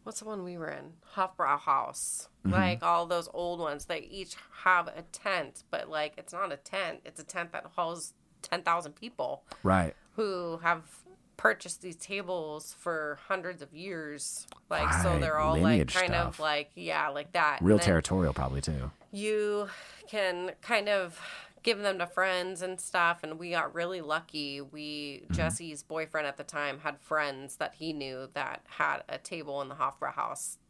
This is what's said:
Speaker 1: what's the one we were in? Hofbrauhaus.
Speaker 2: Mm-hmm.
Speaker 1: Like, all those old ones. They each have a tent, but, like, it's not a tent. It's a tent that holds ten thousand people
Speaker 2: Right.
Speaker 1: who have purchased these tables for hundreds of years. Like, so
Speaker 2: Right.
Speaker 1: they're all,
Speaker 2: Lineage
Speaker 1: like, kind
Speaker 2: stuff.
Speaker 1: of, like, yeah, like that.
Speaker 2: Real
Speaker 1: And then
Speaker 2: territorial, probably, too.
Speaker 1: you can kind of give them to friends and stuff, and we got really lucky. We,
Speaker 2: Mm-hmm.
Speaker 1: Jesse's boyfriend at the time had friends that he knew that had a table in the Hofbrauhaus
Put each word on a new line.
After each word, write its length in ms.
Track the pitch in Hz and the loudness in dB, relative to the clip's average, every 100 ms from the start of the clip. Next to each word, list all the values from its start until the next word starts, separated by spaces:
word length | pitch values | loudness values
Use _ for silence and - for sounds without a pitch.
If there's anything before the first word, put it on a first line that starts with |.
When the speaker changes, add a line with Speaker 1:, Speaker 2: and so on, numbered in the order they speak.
Speaker 1:
what's 160 | - 214 | -8 -10
the 60 | 214 | -6
one 180 | 208 | -6
we 140 | 180 175 | -6 -6
were 120 | 156 | -6
in? 240 | 143 143 165 - - | -6 -10 -18 -10 -2
Hofbrauhaus. 1120 | 190 - 151 143 - 135 110 - - - - _ - | -2 2 2 2 4 2 2 -4 -4 -4 -8 _ 2
Speaker 2:
Mm-hmm. 60 | |
Speaker 1:
Like, 320 | 180 185 175 | 4 4 2
all 220 | 170 170 170 | 2 2 4
those 240 | 175 165 | 0 -2
old 260 | - 175 170 | -4 -4 -2
ones. 260 | 160 147 - | -4 -4 -4
They 140 | 165 | -6
each 360 | 120 196 180 - - - | -6 -12 -12 -14 -16 0
have 240 | 190 180 170 | 6 6 4
a 160 | - 170 | -6 -14
tent, 520 | - 208 185 143 - - | -6 0 2 0 -8 -6
but, 180 | 156 - | -6 -2
like, 240 | 156 151 - | -2 -2 -4
it's 160 | - | -12
not 180 | 175 190 | -6 -4
a 60 | 143 | -6
tent. 440 | - 190 180 - - | -6 -4 -4 -6 -14
It's 140 | - | -16
a 40 | |
tent 280 | 156 185 170 | -8 -6 -6
that 140 | - - - | -8 -8 -4
holds 380 | 165 170 - - _ _ | -2 -4 -10 -14 _ _
ten 220 | - - | -4 -2
thousand 300 | 180 220 156 | 2 0 0
people 500 | - 233 - 127 139 _ - | -12 -16 -4 -4 -4 _ -2
Speaker 2:
Right. 300 | 95 95 82 - _ - | 4 6 4 -2 _ -4
Speaker 1:
who 440 | 214 185 175 165 | -2 -2 -6 -2
have 200 | 165 170 160 - - 370 _ - | 0 0 -2 -20 -20 -20 _ 4
purchased 440 | - 220 180 - | 4 4 -2 -10
these 160 | 180 165 | -10 -12
tables 760 | - 196 180 180 156 151 - - | -6 -6 -2 -4 -4 -6 -10 -8
for 400 | - 165 151 147 - | -4 -2 -2 -6 -4
hundreds 340 | 190 180 180 | -4 -4 -10
of 120 | 143 | -14
years. 760 | 156 185 175 151 147 - - - - _ | -12 -8 -8 -8 -8 -6 -8 -10 -18 _
Like, 220 | 156 151 78 | 0 2 4
so 80 | 180 | 4
Speaker 2:
Right. 100 | 151 | 4
Speaker 1:
they're 160 | 156 156 | 4 4
all, 160 | 151 | 4
Speaker 2:
Lineage 400 | - - - - 185 | 6 6 6 6 4
Speaker 1:
like, 60 | 180 | 4
kind 80 | |
Speaker 2:
stuff. 140 | 170 170 | 2 0
Speaker 1:
of, 120 | - | 0
like, 320 | 156 147 147 - | 0 0 -2 -8
yeah, 340 | 175 156 147 | -4 0 0
like 240 | 143 151 | -2 -2
that. 260 | 175 151 143 | 2 4 4
Speaker 2:
Real 140 | 92 104 | 8 8
Speaker 1:
And 60 | |
then 40 | - | 8
Speaker 2:
territorial, 480 | 85 - 92 82 | 4 4 4 4
probably, 280 | - 65 67 | 2 0 0
too. 300 | 69 73 65 - - | -2 -2 -4 -8 -12
Speaker 1:
you 580 | 202 214 214 208 208 196 - - - - | -6 -2 0 0 0 -4 -8 -16 -20 -8
can 460 | 214 190 180 185 - | 0 0 0 -4 -8
kind 260 | - 226 208 | 0 2 4
of 300 | 202 180 165 - - - - | 2 0 -6 -14 -14 -16 -4
give 180 | - 208 | 0 2
them 200 | 202 190 | 2 0
to 80 | 175 | -2
friends 540 | 180 185 180 180 185 | 2 2 2 0 -4
and 180 | 185 185 | -6 -6
stuff, 400 | - 185 170 170 | -2 4 4 4
and 160 | 156 160 | -2 -8
we 140 | 175 | -2
got 220 | 170 156 165 | -2 0 -2
really 240 | 170 185 | -4 -4
lucky. 640 | 151 156 170 156 143 139 | -2 -2 -2 -8 -6 -8
We, 600 | 139 151 151 151 147 139 - | -10 -10 -8 -8 -8 -10 -4
Speaker 2:
Mm-hmm. 80 | |
Speaker 1:
Jesse's 500 | 175 165 - 170 151 | 0 0 -2 -8 -12
boyfriend 420 | - 160 156 156 147 | -8 -6 -4 -2 -4
at 120 | 139 | -6
the 60 | 143 | -8
time 340 | 151 147 139 | -4 -4 -4
had 200 | 151 143 | -6 -8
friends 560 | - 156 147 135 135 - | -2 0 0 -4 -10 -6
that 180 | 156 - | -6 -4
he 160 | 160 | -6
knew 380 | 156 135 131 135 | -4 -6 -8 -8
that 300 | - 135 - - - | -6 -6 -6 -12 -2
had 260 | 151 143 - | 0 0 -4
a 80 | - | -10
table 440 | - 175 147 139 | -8 -10 -6 -6
in 60 | 135 | -6
the 80 | 139 | -2
Hofbrauhaus 800 | 135 - 139 135 117 147 - - | -2 -2 -6 -4 -4 -4 -8 -10